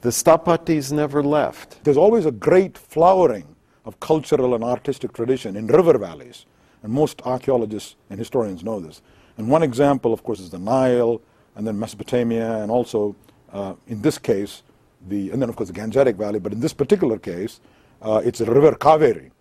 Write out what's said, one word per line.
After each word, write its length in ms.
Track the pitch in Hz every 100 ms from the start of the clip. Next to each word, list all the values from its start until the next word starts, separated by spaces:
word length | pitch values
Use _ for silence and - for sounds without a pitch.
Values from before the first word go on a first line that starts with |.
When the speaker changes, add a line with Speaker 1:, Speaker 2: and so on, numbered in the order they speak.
Speaker 1:
the 80 | 123
Stapatis 800 | 117 - 165 - 165 - 156 135
never 320 | 147 147 143
left. 600 | 143 151 101 - - -
Speaker 2:
There's 140 | - 139
always 280 | 190 226 156
a 40 |
great 460 | 113 123 180 190 -
flowering 800 | - - 170 190 170 107 - - _ _ -
of 140 | 104
cultural 540 | - 160 135 143 127
and 100 | 120
artistic 500 | 117 123 - 135 120
tradition 420 | - 117 131 107 98
in 100 | 110
river 320 | 147 170 135
valleys, 480 | 95 78 123 120 _ _ _ _
and 80 | 107
most 300 | 123 151 - -
archaeologists 680 | 127 - 131 110 107 - - _
and 80 | 98
historians 440 | 113 135 110 90
know 160 | 90 110
this. 220 | 80 - _ _ _ -
And 120 | 110
one 140 | 151
example, 500 | 160 117 143 139 120
of 100 | 113
course, 160 | - 104
is 120 | 92
the 80 | 90
Nile, 600 | 95 131 131 123 117 117 _ _ _ -
and 100 | 107
then 140 | 104
Mesopotamia, 840 | 110 101 - 123 117 117 113 113
and 80 | 107
also, 460 | 117 120 113 104 98 _ _ _
uh, 220 | 98 101 - -
in 160 | 110
this 160 | 127 143
case, 420 | - 104 101 - _ _ _ _ 92
the, 240 | 101 95
and 100 | 113
then, 80 | 123
of 60 | 113
course, 140 | 98
the 40 |
Gangetic 420 | 92 110 123 135 98
Valley, 220 | 104 104
but 140 | 98
in 80 | 104
this 140 | 143
particular 440 | - 139 202 160 107
case, 420 | - 87 107 - _ _ _ _
uh, 180 | 110 107
it's 180 | 113 120
a 40 | 113
river 280 | 120 151
Kaveri 580 | 127 143 156 147 90 - _